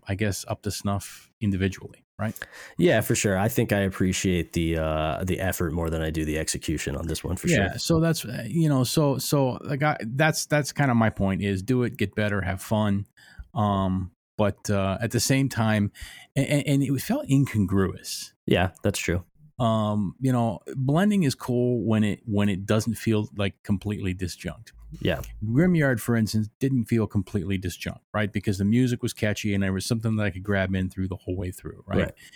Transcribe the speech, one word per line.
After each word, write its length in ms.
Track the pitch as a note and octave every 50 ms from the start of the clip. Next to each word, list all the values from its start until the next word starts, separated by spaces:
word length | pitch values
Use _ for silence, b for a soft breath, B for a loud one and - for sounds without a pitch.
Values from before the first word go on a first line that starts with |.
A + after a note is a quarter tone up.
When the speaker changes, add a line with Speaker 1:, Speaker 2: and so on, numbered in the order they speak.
| -
Speaker 1:
I 60 | - G2
guess, 320 | F#2+ A2 G2+ F#2 - -
up 140 | - G#2+ -
to 80 | - G2+
snuff 600 | - - - G#2 G2+ G2+ - - - - - _ _ -
individually, 640 | A2 G2+ F#2+ F2+ F#2+ F#2+ F#2+ - - - - - _ _ _ -
right? 200 | G#2 A2 - - B B B B B B B
Speaker 2:
Yeah, 240 | B E3+ F3 B2+ A2
for 140 | - - A#2
sure. 200 | - - G#2 F#2+
I 140 | F#2 G2+ A#2
think 240 | - B2 A2+ A2+ G#2
I 60 | G2+
appreciate 760 | G2 F#2+ - - G2 F#2 F2 - - G2 F2+ E2+ E2 - -
the, 240 | F2 E2 D#2+ E2
uh, 460 | D#2+ D#2+ D#2+ D#2 D#2 D#2 D#2+ - - F#2+
the 160 | F2+ - -
effort 340 | F#2+ F2+ - - F2 D#2+ D#2
more 160 | E2+ E2 D#2+
than 140 | E2 D#2+ D#2+
I 80 | D#2+
do 120 | D#2 D#2+ D#2
the 140 | D2+ D2+
execution 580 | D#2 D#2 - - - - - D#2 - - C#2+ C#2
on 120 | - -
this 160 | D#3+ E2 - -
one, 120 | - F2+
for 120 | - -
Speaker 1:
Yeah, 240 | F3 D#3+ G#2+ G2 F#2
Speaker 2:
sure. 80 | - -
Speaker 1:
so 200 | - - E3 D#3+
that's, 240 | E3 E3 D#3+ - -
uh, 220 | G#2+ A2+ G#2+ A2+
you 220 | A2 D3+ E3+ D#3+ D3+
know, 140 | C#3+ C3 B2
so, 340 | - - E3 D3 C#3 C3
so, 400 | B2+ - - D#3 C#3+ C3+ B2+ A#2 - -
like, 180 | G2 D3 C3
I, 160 | D3+ D3+ D3 -
that's, 440 | G#2 A2+ C3+ C3+ D#3 D#3 D#3 - -
that's 260 | - D3+ D3 C3+ -
kinda 220 | - - C#3+ C3 A#2+
my 160 | A2+ A2+ G#2+
point 320 | - - G2 F#2+ F#2+ F2+
is 220 | G2+ G2+ G2 F#2 G2
do 180 | - B2+ B2
it, 160 | B2 A2 -
get 160 | - G#2+ G2 -
better, 280 | A2 G#2 G#2 G#2 G2
have 200 | F2 F#2 F#2 F#2
fun. 460 | - - A2 G#2+ G#2+ G#2 G2 G2+ G2 - _ B B B B B B B -
Um, 560 | A2+ G#2 G#2 G2 F#2+ F#2+ F#2 F#2 F#2 F#2 F2+ _ _ _ _ _
but, 320 | - G#2 G2+ F#2+ _ - -
uh, 280 | G#2 G2 F#2+ G2 F#2+ -
at 100 | A#2+ A2
the 80 | - A2+
same 300 | - - C3+ C3+ C3+ A2
time, 420 | - A#2 A2+ A2 G#2+ G#2 G#2 G#2 B B B B B B B B -
a-, 20 | C#3
a-, 240 | C#3 - D3 C#3+ -
and 180 | D3+ C#3 C#3
it 160 | C#3 C3 C#3 B2+
felt 280 | - - A#3 D4+ - -
incongruous. 1040 | C3+ C#3 C3+ - - G#2+ F#2+ F2 F#2+ G2 F#2+ F#2+ F#2+ - - - - - - - _ _ -
Speaker 2:
Yeah, 240 | - - F2 F2+ F#2 - -
that's 160 | - G2+ G2
true. 280 | - - - E2 F#2 - _ _ _ - - _ -
Speaker 1:
Um, 560 | B2 A2+ A2 A2 G#2+ G#2+ G#2 G#2 G2+ F2 - -
you 100 | C3 C3
know, 300 | B2+ A#2+ A#2 A2+ F2 - - - -
blending 500 | C3+ B2+ C3+ D3 E3+ G3+ G#3+ G#3 G3 D#3+
is 120 | C3 -
cool 480 | - - - A#2+ A#2+ B2 B2 B2 A#2 F2+
when 220 | A2+ A2 G#2+ G#2+
it, 160 | G#2 F2+ - -
when 220 | A#2 G2 G2+ G2+
it 180 | G#2 F#2+ F2+ G2
doesn't 300 | - G#2+ A2 - A#2 G#2
feel, 320 | - - A2+ A2 G#2+ G#2 - -
like, 260 | G#2 G2+ G2 - _
completely 540 | - - G2+ F#2 - G#2 G#2 F#2 G2+ F#2 F#2
disjunct. 560 | F#2 F#2 E2+ - - - E2+ D2 - - - - - - - - -
Speaker 2:
Yeah. 220 | - F2+ E2+ - - - - - G#2+
Speaker 1:
Grimyard, 540 | G#2+ A#2 C#3+ F3+ F#3 F3 D#3+ C#3+ C3+ B2 G#2+
for 140 | - - A#2
instance, 320 | A2+ A2 G2 - A2 G#2 G#2 _ -
didn't 260 | C#3 C3+ C3+ B2 A2
feel 220 | - A#2 A2+ G#2+
completely 520 | - - G2+ F2+ - - G2+ D#2+ G2 G2 F#2
disjunct, 400 | F2+ F2 - - - - - - _ _ -
right? 200 | G#2 G#2+ G2+ -
Because 240 | G#2 - A2 F#2+
the 80 | F#2+ G2
music 380 | G2+ A2+ B2 B2+ A#2+ B2 - B2
was 100 | A2 -
catchy 400 | - A2 G#2+ G2+ - - G#2 G2+
and 100 | G2+ G2
there 80 | F#2+
was 140 | F#2+ F#2+ -
something 300 | - A#2+ A2 A2+ A2+ A2
that 100 | G#2+ G#2
I 60 | G2
could 120 | E2 F#2+ F#2
grab 300 | G2+ G2+ G2 F#2+ F#2+ F#2+
in 140 | F#2+ F#2 F#2
through 180 | - F#2+ F#2
the 80 | F#2 F2+
whole 220 | - - F2+ F#2
way 140 | F#2+ F2+ F2+
through, 320 | - - - - - - -
right? 140 | F#2+ F#2+ F#2
Speaker 2:
Right. 140 | - - - B B B B